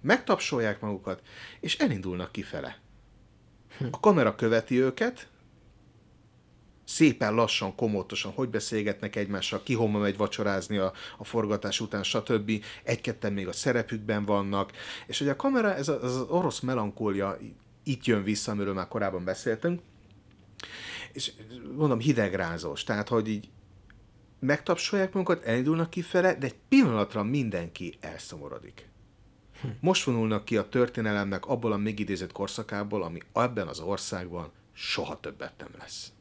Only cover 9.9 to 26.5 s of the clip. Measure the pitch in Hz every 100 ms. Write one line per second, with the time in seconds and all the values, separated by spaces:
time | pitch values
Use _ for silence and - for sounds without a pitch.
9.9 | 104 101 98 104 - 101 98 90 104 95
10.9 | - - - 104 117 107 104 101 - 107
11.9 | 104 95 113 - 117 104 107 - - -
12.9 | 120 - 113 107 101 92 - - 120 113
13.9 | 110 107 107 101 101 98 98 98 - -
14.9 | - - - 143 139 277 269 220 180 139
15.9 | 139 127 127 117 170 170 - 127 127 107
16.9 | - 107 98 98 92 110 - - - -
17.9 | 127 - 107 98 104 - 104 101 95 90
18.9 | 113 101 92 90 92 - 110 170 175 -
19.9 | - - - - - - - - - -
20.9 | - - 135 123 - 107 123 143 135 151
21.9 | 123 123 120 101 92 85 85 82 71 -
22.9 | 104 104 117 107 104 - - - - -
23.9 | - - - - - 131 143 - 175 -
24.9 | 202 190 190 180 170 - 120 131 165 165
25.9 | - 165 180 185 160 131